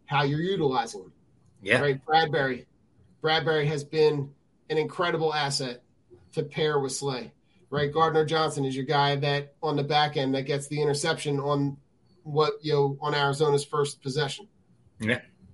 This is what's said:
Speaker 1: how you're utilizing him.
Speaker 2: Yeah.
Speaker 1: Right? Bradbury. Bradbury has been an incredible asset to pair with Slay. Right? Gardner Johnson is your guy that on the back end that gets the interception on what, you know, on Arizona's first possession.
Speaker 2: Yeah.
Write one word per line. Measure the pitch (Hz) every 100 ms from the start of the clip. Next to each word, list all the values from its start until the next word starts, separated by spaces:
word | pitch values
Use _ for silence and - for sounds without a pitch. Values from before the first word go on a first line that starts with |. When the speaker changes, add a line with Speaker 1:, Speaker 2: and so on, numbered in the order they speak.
| -
Speaker 1:
how | 143
you're | 143 151
utilizing | 180 190 143 127 113 101
him. | 92 _ _ _ _ _
Speaker 2:
Yeah. | 98 123
Speaker 1:
Right? | 143 139 -
Bradbury. | 160 160 147 135 123 - _ _ _ _ _
Bradbury | 156 160 151 156 147
has | 147
been | - 156 151 147 135 - _ _ -
an | 156
incredible | 151 - 175 160 156
asset | 151 143 139 127 120 _ _ _ - _
to | 160
pair | 139 - 151 147
with | 131
Slay. | - 139 123 110 _ _ _ -
Right? | 143 143
Gardner | 156 160 156
Johnson | 151 160 156 143 135
is | 131
your | 135
guy | 143 143 143
that | 143 143 143 -
on | 156 143
the |
back | 139 151 147 147
end | 135 135
that |
gets | 135 139 -
the | 147
interception | 147 143 165 151 147 139
on | 143 143 139 139 _ _ _ _
what, | 151 147 147 143
you | 151
know, | 147 139 139
on | 147
Arizona's | 147 139 139 147 143
first | - 147 143 -
possession. | 139 139 143 - - _ _ _ _ -
Speaker 2:
Yeah. | 110 123 - _ -